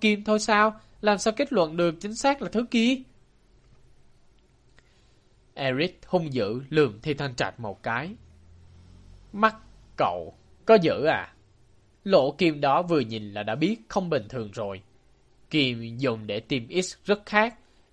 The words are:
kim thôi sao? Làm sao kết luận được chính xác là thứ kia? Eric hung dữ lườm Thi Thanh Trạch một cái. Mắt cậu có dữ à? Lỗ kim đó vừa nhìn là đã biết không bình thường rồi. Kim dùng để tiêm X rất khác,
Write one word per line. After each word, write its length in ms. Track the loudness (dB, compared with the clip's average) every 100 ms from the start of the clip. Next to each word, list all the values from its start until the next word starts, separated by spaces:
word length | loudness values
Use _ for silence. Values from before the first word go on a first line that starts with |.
kim 240 | 2 2
thôi 140 | 0 0
sao? 420 | 2 4 2 0 -14 -2
Làm 180 | 0 2
sao 160 | 0 0
kết 160 | 0
luận 240 | 2 2 2
được 180 | 0 0
chính 140 | -8
xác 280 | -2 0 0
là 60 | -2
thứ 140 | -2 0
kia? 260 | 2 2 0 -6 -20 _ _ _ _ _ -20 -20 -20 -20 _ _ _ _ _ _ _ _ _ _ _ _ _ _
Eric 460 | -6 -2 0 -2 -6 -4
hung 260 | -2 -2
dữ 300 | -2 -2 -4 -2
lườm 300 | 2 2 0
Thi 120 | -6
Thanh 200 | -4 -6
Trạch 260 | -4 -4 -6
một 220 | -12 -8
cái. 320 | -6 -4 -6 -14 -20 -20 -20 -20 -20 -20 -20 -20 -20 -20 -14
Mắt 240 | 0 0 0 -14 -20 -10 -2
cậu 380 | -2 -2 -8 -16 -20 -2 6
có 80 |
dữ 300 | 6 6 0
à? 280 | 0 -2 -4 -16 _ _ _ _ _ _
Lỗ 260 | 2 4 4
kim 300 | 2 0 2
đó 220 | 2 2
vừa 180 | 2 0
nhìn 320 | 0 -6 -8
là 100 | -8
đã 120 | -4
biết 220 | 0 -2 -2 -4
không 220 | -4 -2
bình 180 | -2 -4
thường 220 | -10 -10
rồi. 280 | -8 -8 -10 -16 _ _ _ _ _ -2
Kim 460 | 0 2 -2 -8 -4
dùng 300 | -4 -4 -6
để 140 | -8
tiêm 420 | -4 -6 -4 -4
X 120 | -4 -4
rất 220 | -2 -2 0
khác, 280 | 0 0 -2 _ _ _